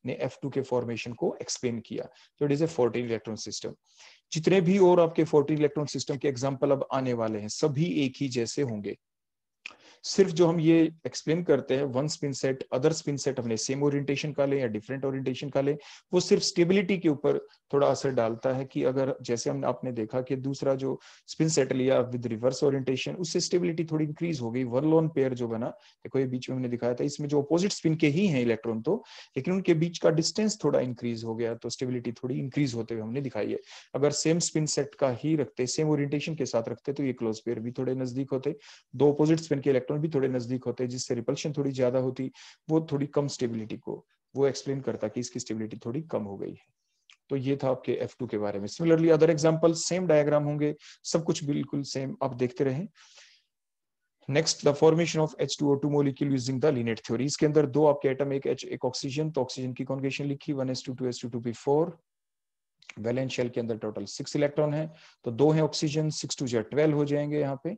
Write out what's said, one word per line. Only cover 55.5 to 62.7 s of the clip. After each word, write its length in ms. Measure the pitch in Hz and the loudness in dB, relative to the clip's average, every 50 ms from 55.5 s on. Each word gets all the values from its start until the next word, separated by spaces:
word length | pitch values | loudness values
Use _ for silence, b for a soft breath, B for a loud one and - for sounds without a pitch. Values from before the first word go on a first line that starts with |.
| - - | -2 -2
two 140 | 151 143 | 2 2
O 40 | 143 | 2
two 140 | 139 147 147 | 2 0 0
molecule 480 | 143 147 143 143 131 - 143 143 139 131 | 2 2 2 0 0 -2 -2 0 0 0
using 220 | 117 127 135 127 | 0 -2 -2 2
the 120 | 127 156 143 | 2 2 2
Linette 280 | 123 117 117 113 - - - | 2 0 -2 -4 -4 -4 -4
theory। 180 | 117 117 127 | -2 -2 0
इसके 200 | 147 - - 156 | -2 0 2 2
अंदर 200 | 151 147 156 147 | 4 4 4 2
दो 200 | 135 120 147 156 | 4 2 4 4
आपके 220 | 151 143 143 - 139 | 4 4 4 0 -2
एटम, 240 | 131 131 143 139 | 0 0 -2 -2
एक 160 | 135 139 - 139 131 | -2 -2 -2 -2 -4
H, 100 | 123 - | -4 -4
एक 200 | 123 127 - - | -10 -8 -4 -4
ऑक्सीजन, 460 | 127 - - - 143 123 147 156 160 | -4 -4 -4 -6 -4 -4 -2 -4 -2
तो 100 | 156 139 | -2 -2
ऑक्सीजन 320 | 123 - - 135 131 127 | -4 -2 -4 -8 -8 -8
की 120 | 123 - 135 | -6 -8 -6
कॉन्जुगेशन 400 | 127 135 135 135 139 131 - 143 | -6 -6 -4 -4 -4 -4 -4 -4
लिखी, 280 | 143 139 139 - - | -4 -6 -6 -6 -6
वन 180 | 147 135 131 131 | -4 -4 -2 -4
एस 140 | 131 - - | -4 -6 -8
टू, 80 | 139 127 | -10 -8
टू 120 | 120 127 | -4 -4
एस 160 | 123 120 - | -6 -4 -6
टू, 60 | - 120 | -10 -8
टू 120 | 120 120 | -8 -6
पी 120 | 117 120 | -6 -6
फ़ोर। 440 | 110 - - 139 143 151 165 180 165 _ _ _ _ _ _ _ _ _ _ _ _ _ _ _ | -8 -4 0 2 2 2 2 -2 -6 _ _ _ _ _ _ _ _ _ _ _ _ _ _ _